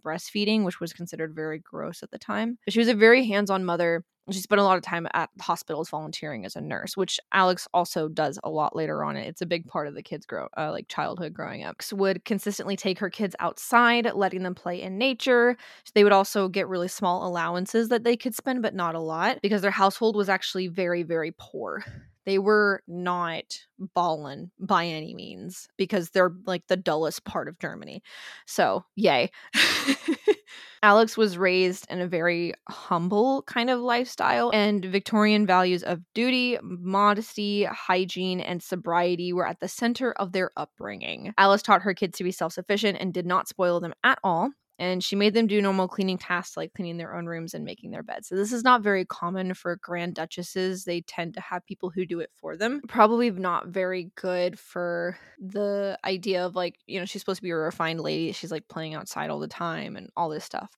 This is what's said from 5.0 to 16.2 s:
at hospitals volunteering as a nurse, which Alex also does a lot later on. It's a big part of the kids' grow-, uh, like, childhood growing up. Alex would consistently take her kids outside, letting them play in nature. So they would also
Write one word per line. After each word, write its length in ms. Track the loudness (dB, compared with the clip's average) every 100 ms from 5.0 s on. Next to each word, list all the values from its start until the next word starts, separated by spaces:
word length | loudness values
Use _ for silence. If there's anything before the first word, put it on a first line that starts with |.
| -2
at 160 | -4 -4 -6
hospitals 480 | -4 -4 -2 -6 -6
volunteering 560 | -6 -8 -10 -8 -8
as 100 | -10
a 60 | -10
nurse, 360 | -8 -6 -6 -2
which 220 | -2 -2 -2
Alex 340 | 2 4 2 0
also 320 | 0 0 -2 -2
does 320 | 0 -2 -2
a 60 | -6
lot 260 | -2 -2 -2
later 260 | -4 -2
on. 140 | -4 -4
It's 240 | -8 -8
a 60 | -4
big 200 | -4 -4
part 220 | -6 -6
of 60 |
the 80 | -8
kids' 220 | -10 -12 -8
grow-, 200 | -8 -8 -6
uh, 140 | -6
like, 160 | -6 -8
childhood 440 | -4 -4 -4 -10
growing 300 | -8 -10 -8
up. 40 | -10
Alex 220 | -12 -8
would 300 | 0 0 0 -2
consistently 500 | -4 -4 -6 -6 -4
take 220 | -4 -4
her 120 | -4
kids 240 | -4 -4 -2
outside, 720 | -4 -4 2 6 6 4 2
letting 280 | 2 0 0
them 120 | -4
play 280 | -4 -6 -6
in 160 | -6 -2
nature. 580 | 0 0 4 6 6 4 -6 -20
So 80 | 0
they 100 | 6
would 80 | 8
also 360 | 8